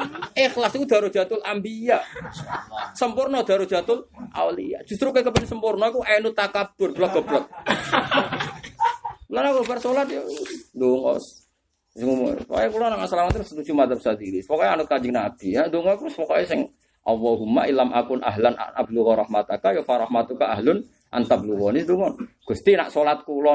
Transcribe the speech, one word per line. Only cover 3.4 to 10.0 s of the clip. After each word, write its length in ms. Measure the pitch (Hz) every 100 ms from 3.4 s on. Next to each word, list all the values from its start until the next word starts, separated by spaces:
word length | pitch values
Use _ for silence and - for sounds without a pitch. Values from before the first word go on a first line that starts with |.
| 214
darajatul 560 | 196 185 180 175 240 - - - -
aulia. 480 | 170 - - -
Justru 240 | - 202 269
kowe 160 | 254
kepengin 320 | 247 226 233 233
sempurna 320 | 220 202 220
iku 160 | 247
enu 320 | 214 214 220 214
takabur, 560 | 202 202 196 - 180
blok 240 | 147 180 175
goblok. 300 | 143 139 - - - - - 285 - - - - - - - - 932 960 - - -
Lah 80 | 233
nek 240 | 277 262
bar 160 | 226 240
salat 320 | 247 262